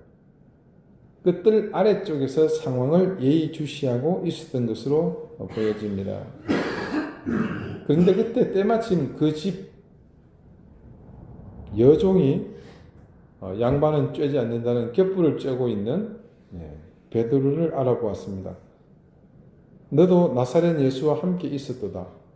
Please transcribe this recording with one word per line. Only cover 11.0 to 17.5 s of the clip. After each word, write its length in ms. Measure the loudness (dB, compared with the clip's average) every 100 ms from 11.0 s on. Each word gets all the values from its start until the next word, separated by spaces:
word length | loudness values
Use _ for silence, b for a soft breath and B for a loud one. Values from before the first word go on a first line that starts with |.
| -20 -20 -20 -20 -20 -18 -6 4
여종이, 680 | 6 6 6 4 4 0 -4 B B B B -20 -20 -20 -20 -14
어, 140 | -8 -2
양반은 520 | 0 2 2 2 0
쬐지 240 | -2 -2 0
않는다는 560 | -2 -2 -2 -2 0
겹불을 440 | 2 2 2 2 0
쬐고 320 | -2 -2 -2
있는 460 | -2 -2 -2 -4 -10 -20 _ -18 -16 -14 -16 -20 -20 -4
베드로를 640 | -2 2 2 2